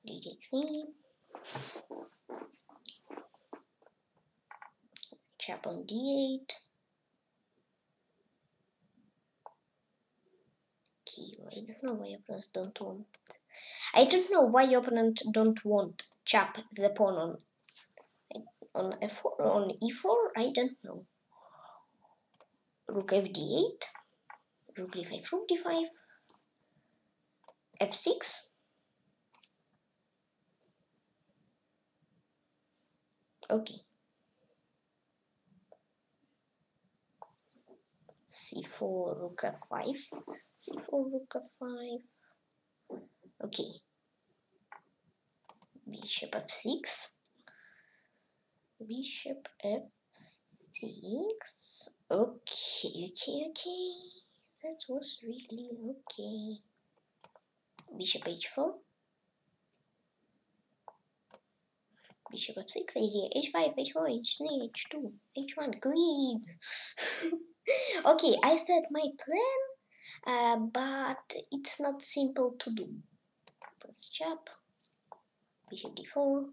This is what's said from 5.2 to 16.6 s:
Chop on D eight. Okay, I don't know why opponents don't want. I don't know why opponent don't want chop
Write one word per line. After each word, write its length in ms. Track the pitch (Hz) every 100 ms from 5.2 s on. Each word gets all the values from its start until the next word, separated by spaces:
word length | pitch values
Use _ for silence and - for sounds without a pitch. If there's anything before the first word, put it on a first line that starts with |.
| _ -
Chop 280 | - - -
on 180 | 170
D 560 | 190 220 269 277 269 262
eight. 120 | 269 - - _ _ _ _ _ _ _ _ _ _ _ _ _ _ _ _ _ _ _ _ _ _ _ _ _ _ _ - _ _ _ _ _ _ _ _ _ _ _ _ _ _ _
Okay, 340 | - - - - -
I 140 | - 220
don't 160 | 220
know 120 | 262
why 200 | 214 202
opponents 320 | 202 - 190 -
don't 320 | 190 190 -
want. 260 | 190 190 214 - - - _ - - - -
I 100 | 220
don't 260 | 269 359 370
know 120 | 381
why 220 | 247 247
opponent 580 | 269 247 247 233 226 220 220
don't 320 | 220 220 220
want 400 | 208 208 180 - - -
chop 340 | - 220 185 -